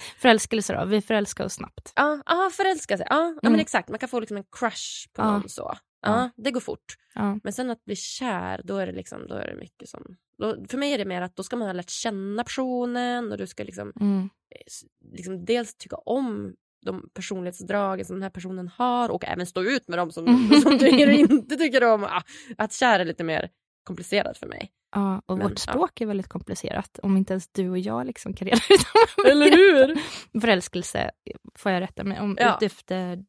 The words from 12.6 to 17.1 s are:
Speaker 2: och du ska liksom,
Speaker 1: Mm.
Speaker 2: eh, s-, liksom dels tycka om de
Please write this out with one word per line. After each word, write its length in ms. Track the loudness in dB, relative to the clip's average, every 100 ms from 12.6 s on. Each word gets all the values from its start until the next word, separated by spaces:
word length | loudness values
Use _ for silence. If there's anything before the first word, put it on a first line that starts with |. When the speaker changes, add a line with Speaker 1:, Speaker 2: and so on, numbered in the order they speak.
| -4 -4 -4 -4 -4 -4 -6
Speaker 2:
och 60 | -8
du 80 | -10
ska 180 | -10
liksom, 280 | -14 -12 -14 -4
Speaker 1:
Mm. 300 | 0 0 -4 -12 _
Speaker 2:
eh, 60 | -20 -20
s-, 180 | -20 -20 _ -20
liksom 320 | -16 -12 -10
dels 300 | -2 -2 -2
tycka 220 | -12 -16 -12
om 580 | -4 -4 -2 -6 -10 -14 _ _ -10
de 220 | -10 -12